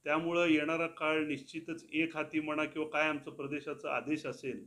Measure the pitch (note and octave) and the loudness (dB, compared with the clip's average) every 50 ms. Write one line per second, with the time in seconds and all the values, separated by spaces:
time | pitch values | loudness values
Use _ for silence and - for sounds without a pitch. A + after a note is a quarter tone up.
0 | _ D3+ D3+ D#3+ E3+ E3 E3+ E3+ F3 E3+ D#3 D3+ D3 D#3 E3 E3 E3 E3 E3 - | _ 2 2 2 2 2 4 4 6 6 6 6 4 2 0 0 0 -2 -2 0
1 | D#3+ D#3 D#3 D#3 D#3 D3+ C#3+ C3 - - - D#3+ D#3+ - D#3+ - - - D3+ D#3 | 0 2 2 2 2 0 -2 -4 -6 -10 -12 -10 -8 -8 -10 -10 -10 -4 0 0
2 | E3 D#3+ - D#3 D3+ D3+ - D#3 D3+ D3+ D3+ D3+ D#3 D3+ - D#3+ D3+ D#3 - D3 | 0 0 0 -4 -4 0 -2 -2 0 0 0 0 0 -2 -2 -4 -4 0 2 2
3 | D#3 D#3 D3+ C#3+ - D#3+ - - C#3 C#3 D3 C#3+ - D3+ C#3+ - - D3 - B2 | 2 2 0 -2 -6 -10 -10 -8 -6 -6 -6 -6 -6 -6 -8 -6 -4 -2 -2 -2
4 | A#2+ C#3 D#3 - - C3+ A#2+ - - C3 A2+ - - | 0 0 -2 -2 -2 -6 -8 -6 -6 -6 -6 -6 -10